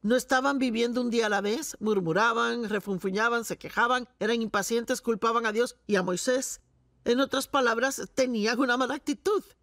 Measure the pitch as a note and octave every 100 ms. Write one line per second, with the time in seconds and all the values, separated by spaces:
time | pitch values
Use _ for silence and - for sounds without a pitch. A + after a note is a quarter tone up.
0 | G#3 B3 - C4 C#4 C#4 B3+ A3+ A#3+ A#3+
1 | A#3+ A3+ G#3+ G3+ G3+ B3 D#4 - G#3 G3+
2 | E3 F3 A#3 A3+ A#3 A#3 A3 G#3 G3+ F#3
3 | G3 F#3+ A#3 A#3 A3 F#3 - - A#3 B3+
4 | B3 _ G#3+ A#3 A3 D4+ - A#3 A#3 B3
5 | - A3 A3+ A#3 A#3 G#3+ A#3+ - - G3+
6 | F3+ F3+ - B3+ - - _ _ _ _
7 | - A#3+ C4+ C4 C4 C#4 A#3+ A3+ C4+ C4+
8 | - - B3+ A#3 G#3 A#3 C4 B3 B3 -
9 | - C#4 - G4+ - _